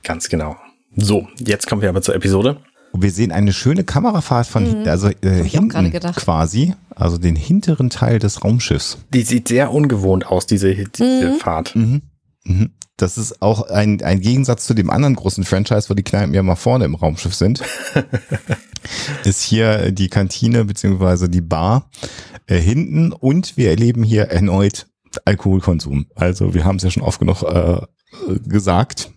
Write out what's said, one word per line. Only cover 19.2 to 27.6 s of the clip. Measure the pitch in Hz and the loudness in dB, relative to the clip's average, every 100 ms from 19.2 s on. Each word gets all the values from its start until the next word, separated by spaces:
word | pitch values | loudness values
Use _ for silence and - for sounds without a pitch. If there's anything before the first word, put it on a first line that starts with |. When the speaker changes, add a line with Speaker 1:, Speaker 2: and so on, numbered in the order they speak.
Speaker 2:
Ist | 101 98 | -2 -2
hier | - 110 113 107 95 | 0 2 2 2 0
die | 95 95 | 0 0
Kantine | - 98 - 113 117 | 0 -2 0 0 2
beziehungsweise | 104 101 101 95 92 90 90 | 0 -2 0 2 2 2 2
die | 90 | 0
Bar, | 82 82 87 123 - - - - - - - | 0 -2 2 0 -2 -16 -16 -16 -20 -20 -2
äh, | 90 | 2
hinten | 82 131 170 151 165 | 2 0 0 0 0
und | - 127 160 190 - | 2 2 2 0 0
wir | 120 | 2
erleben | - 117 120 | 4 2 2
hier | 110 110 | 2 2
erneut | 104 87 98 92 101 - - _ _ - | 2 2 2 2 2 0 -16 _ _ -6
Alkoholkonsum. | - 101 101 95 92 82 71 69 73 | -2 0 2 2 2 -2 -2 -4 -4
Also | - 87 92 98 | -2 -2 0 0
wir | 87 | 2
haben | 85 95 | 0 0
es | |
ja | 95 | 0
schon | 87 | -2
oft | 82 - | -4 -2
genug, | 85 92 | -2 0
äh, | 80 87 | 0 0